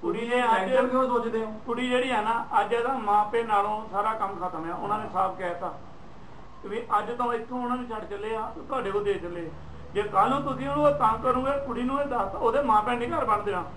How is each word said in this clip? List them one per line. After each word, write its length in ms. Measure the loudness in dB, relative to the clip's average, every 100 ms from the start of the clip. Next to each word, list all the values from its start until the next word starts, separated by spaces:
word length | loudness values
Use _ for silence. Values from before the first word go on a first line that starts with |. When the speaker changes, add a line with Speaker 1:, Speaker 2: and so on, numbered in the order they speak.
Speaker 1:
ਕੁੜੀ 260 | -2 -2 0
ਨੇ 140 | 2
ਅੱਜ 80 | 4
Speaker 2:
ਟੈਨਸ਼ਨ 380 | 4 4 4 4
ਕਿਉਂ 200 | 4 2
ਸੋਚਦੇ 360 | 2 0 -2
ਹੋ? 80 | -4 -6 -6
Speaker 1:
ਕੁੜੀ 220 | -2 0
ਜਿਹੜੀ 220 | 2 2
ਆ 120 | 0
ਨਾ, 240 | 0 0 0 0
ਅੱਜ 120 | 2
ਇਹਦਾ 200 | 2 0
ਮਾਂ 320 | -2 2 4
ਪਿਓ 200 | 4 0
ਨਾਲੋਂ 380 | 2 2 2 -2 -4
ਸਾਰਾ 220 | -2 0
ਕੰਮ 200 | 0 -2 -2
ਖਤਮ 300 | -4 -4 -6
ਆ। 40 |
ਉਹਨਾਂ 240 | -6 -4 -4
ਨੇ 100 | -2
ਸਾਫ਼ 260 | 0 0 0
ਕਹਿ 160 | -4
ਤਾ 200 | -4 -6 -8 -12 -14 -14 -14 -14 -14 -14 -12
ਵੀ 180 | -6 -6 0 0
ਅੱਜ 120 | 0
ਤੋਂ 220 | -2 0
ਇੱਥੋਂ 300 | 0 -2 -4
ਉਹਨਾਂ 140 | -2 -2
ਨੂੰ 100 | -4
ਛੱਡ 180 | -8
ਚੱਲੇ 320 | -8 -8 -4 -4
ਆ, 160 | -6
ਤੇ 60 | -8
ਤੁਹਾਡੇ 300 | -6 -4 0
ਕੋਲ 140 | 0
ਦੇ 100 | 0
ਚੱਲੇ। 360 | -2 -2 -6 -8 -10 -12 -12 -6
ਜੇ 80 | -4
ਕੱਲ੍ਹ 320 | 0 4 4
ਨੂੰ 80 | 2
ਤੁਸੀਂ 260 | 0 -2 -2
ਉਹਨੂੰ 240 | 4 4
ਤੰਗ 300 | 6 4 4
ਕਰੋਗੇ, 440 | 2 2 2 0 -2
ਕੁੜੀ 160 | -2
ਨੂੰ 180 | 0 0
ਇਹ 60 | 0
ਦੱਸ, 280 | 0 -2
ਉਹਦੇ 280 | 2 4 4
ਮਾਂ 200 | 6 4
ਪਿਓ 120 | 4
ਨਹੀਂ 180 | 0 0
ਘਰ 120 | 0
ਬਣ 180 | 2 2
ਦੇਣਾ। 220 | 2 -2 -4